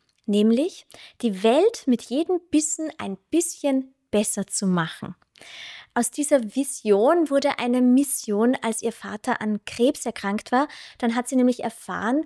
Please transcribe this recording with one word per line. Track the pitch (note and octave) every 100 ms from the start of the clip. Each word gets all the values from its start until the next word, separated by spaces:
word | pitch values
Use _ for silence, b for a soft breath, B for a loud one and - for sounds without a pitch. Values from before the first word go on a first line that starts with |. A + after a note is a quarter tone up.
| _ _ -
nämlich | G#3 G#3+ A#3 F4 - - B B B
die | A#3+ F#3
Welt | A3 C4+ A4 - -
mit | A#3
jedem | - B3+ E4 F4+ -
Bissen | D4+ D4+ - D#4 -
ein | G3+ F#3+ _
bisschen | D#4+ - - C#4+ C4+ C4 _ _
besser | G#3 G#3+ - F#3+
zu | - F#3+
machen. | F3+ E3 - - - _ _ B B B B B A#3+
Aus | A#3
dieser | - C#4+ C#4+ G#3+ C4
Vision | C#4 - G#3+ G3 B3 F4 D4
wurde | C#4 C#4 -
eine | B3 B3
Mission, | B3+ B3+ C#4+ - - G3+ A3+ C4
als | A3+ A3
ihr | A#3
Vater | - G3 G#3 - -
an | G#3+ G#3 -
Krebs | - B3 D4 A#3+
erkrankt | - G3 G#3+ -
war. | B3 D4 B B B
Dann | A#3 A#3
hat | B3
sie | C4
nämlich | B3 B3
erfahren, | A3+ - - F3+ G3+ C#4